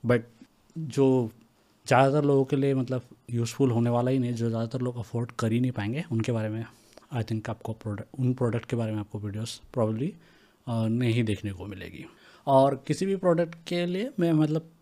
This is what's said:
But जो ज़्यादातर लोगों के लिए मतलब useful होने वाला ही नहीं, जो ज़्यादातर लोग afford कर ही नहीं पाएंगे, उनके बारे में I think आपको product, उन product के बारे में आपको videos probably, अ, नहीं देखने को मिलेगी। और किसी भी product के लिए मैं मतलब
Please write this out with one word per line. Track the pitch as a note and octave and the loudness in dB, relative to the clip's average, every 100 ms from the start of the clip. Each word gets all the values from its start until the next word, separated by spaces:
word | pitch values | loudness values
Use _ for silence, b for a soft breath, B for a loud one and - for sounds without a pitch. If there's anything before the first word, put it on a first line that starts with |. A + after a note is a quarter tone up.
| A#2 | 2
But | A#2+ A#2 _ - _ _ E3 | 0 0 _ -20 _ _ -12
जो | D#3 C#3 C3+ C3 A2+ - _ _ _ _ - | -6 2 4 4 0 -6 _ _ _ _ 2
ज़्यादातर | B2 C3+ D3 | 6 6 4
लोगों | C#3+ C#3 | 4 4
के | C3+ C#3 | 2 0
लिए | C#3 | 2
मतलब | C3+ B2 B2+ - - - | 0 -2 -6 -8 -20 -6
useful | A#2+ A#2 - C#3 | -4 -4 2 2
होने | A#2 A#2 | 4 2
वाला | A#2+ B2+ | 2 2
ही | C3+ | 0
नहीं, | A#2+ | 0
जो | A#2 A#2 | -2 -2
ज़्यादातर | A2+ A#2 B2+ | -2 -4 -4
लोग | B2 A#2+ | -6 -6
afford | A2 A#2 A#2 | -6 -6 -6
कर | - A2+ | -4 0
ही | A#2 | 0
नहीं | B2+ | 0
पाएंगे, | B2 G2+ C3+ E3+ | -2 -4 -6 -4
उनके | A2+ A2 | -2 0
बारे | A#2 G#2+ | -2 -2
में | A2+ A2+ B B B _ | -6 -10 B B B _
I | B2+ | -6
think | G#2+ A2 G#2+ | -4 -4 -6
आपको | A2 - | -10 -10
product, | A2+ A2 G#2 - - | -8 -8 -8 -10 -2
उन | B2+ | -2
product | B2+ B2 A#2 | 0 0 -2
के | - A#2 | -4 -4
बारे | A2 | -2
में | G#2+ | -4
आपको | G2+ G#2+ | -6 -8
videos | G#2 G2+ A2 - - B2+ | -8 -8 -8 -12 -8 -2
probably, | A2 A2 D#3 - b b b b - | 0 0 -4 -8 b b b b -6
अ, | A#2 A2+ | -2 0
नहीं | A#2 B2 A2+ | 0 2 2
देखने | A2 G2+ G2+ | 0 -2 -6
को | F#2 G2 | -10 -12
मिलेगी। | G2 F#2+ - - B B B - | -12 -14 -16 -18 B B B 4
और | C3+ C#3 C3+ - | 6 6 2 -4
किसी | D3+ F#3+ | -2 -2
भी | G3 | 0
product | F#3 E3+ E3 - - | 2 2 0 -6 -6
के | F3 F3 | -2 -2
लिए | F3+ B3 A#3+ | -2 -4 0
मैं | E3+ | 2
मतलब | D#3 D3+ D#3+ - _ | 4 4 0 -4 _